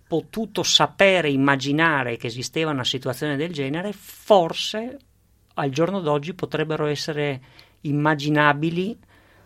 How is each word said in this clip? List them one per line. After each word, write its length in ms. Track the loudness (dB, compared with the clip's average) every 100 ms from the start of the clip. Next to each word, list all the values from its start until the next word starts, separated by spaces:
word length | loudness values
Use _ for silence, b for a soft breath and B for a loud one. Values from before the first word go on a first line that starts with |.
| -6
potuto 540 | -4 -4 -6 -6 -4
sapere, 680 | 2 2 2 4 4 4 2
immaginare 840 | 2 2 2 0 2 2 2 -2 -6
che 100 | -8
esisteva 420 | -8 -8 -4 -2
una 120 | -2
situazione 520 | -2 -4 -6 -4 -4 -4
del 140 | -4
genere, 400 | -6 -4 -4 -6
forse 1080 | -10 -16 -4 4 4 4 -2 -6 -6 -8 -12 _ _ _ _ _ -6
al 140 | -2
giorno 280 | 0 0 0
d'oggi 340 | 0 -2 -2 -8
potrebbero 500 | -4 -4 -2 -2 -2
essere 560 | -4 -4 -4 -2 -4 b b b b
immaginabili 1160 | -4 0 2 0 0 4 4 4 0 -2 -4 -8 _ b b b